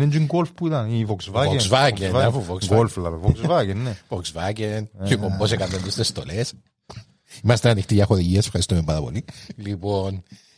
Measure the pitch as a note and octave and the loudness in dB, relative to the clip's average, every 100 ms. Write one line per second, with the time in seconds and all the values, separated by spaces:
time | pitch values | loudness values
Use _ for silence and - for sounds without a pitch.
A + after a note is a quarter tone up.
0 | D3 D3+ D3+ F3 E3 - E3 D3+ A2 A#2 | 2 2 2 0 -2 -4 -2 -2 -2 -2
1 | G#2+ G2 G2+ G#2 D3 C#3+ G2 B2+ C#3 G2+ | -2 -4 -4 0 2 2 2 4 4 2
2 | F#2+ B2 B2 A#2 F2 F#2 F#2+ A2 A#2 - | 0 2 2 2 -4 -6 2 4 4 0
3 | F2 E2 F#2+ - D#3+ E3+ G2 G2 B2+ F#2+ | -4 0 0 2 2 2 2 -2 -4 -8
4 | _ A#2 - E2 F#2 G#2+ G#2+ G#2+ A2 G2 | _ -8 -8 -6 -4 -4 -4 -4 -6 -8
5 | G2 A2 G2+ F#2 G#2+ A2 F#2 F#2 F#2 - | -2 -2 0 0 0 0 -2 -4 -6 -4
6 | - - C2 F#2+ B2 - _ _ - - | -4 -4 -8 -6 -6 -8 _ _ -20 -20
7 | - _ _ - G#2 A#2+ A#2+ G#2 F#2 G#2 | -20 _ _ -4 2 4 4 2 4 4
8 | G2+ G2 F2 F#2+ - F2+ - F2 D#2 D#2 | 4 4 4 2 2 -2 0 0 0 -2
9 | C2+ F2+ - - - - G2+ G2 G2 G2 | -4 -8 -10 -16 -18 -14 -10 -6 -4 -2
10 | G2 F#2+ - - _ | -2 -6 -12 -20 _